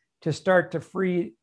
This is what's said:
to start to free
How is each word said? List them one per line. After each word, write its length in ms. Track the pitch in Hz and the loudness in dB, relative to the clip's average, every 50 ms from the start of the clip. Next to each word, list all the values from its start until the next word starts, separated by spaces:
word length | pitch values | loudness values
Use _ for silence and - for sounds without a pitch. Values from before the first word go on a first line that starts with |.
| _ _ _ _ | _ _ _ _
to 120 | - 160 147 | -6 -4 -4
start 380 | - - 190 185 175 170 175 | -2 0 2 4 4 2 0
to 100 | 170 151 | -6 -10
free 520 | - - - 190 190 180 180 175 208 - - _ | -10 -8 -6 -4 -2 0 0 -2 -2 -4 -10 _